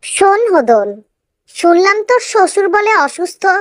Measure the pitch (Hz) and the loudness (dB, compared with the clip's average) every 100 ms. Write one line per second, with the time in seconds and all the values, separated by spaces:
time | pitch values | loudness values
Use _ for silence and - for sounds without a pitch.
0 | - - 392 403 466 349 233 226 202 208 | -10 0 2 2 2 0 2 0 0 -8
1 | _ _ _ _ _ - 339 339 392 403 | _ _ _ _ _ -2 2 2 2 0
2 | 427 494 466 440 370 - 392 415 415 440 | 0 -2 0 0 0 0 0 0 0 0
3 | 285 - 359 - 381 370 | -2 -4 -10 -4 -2 -2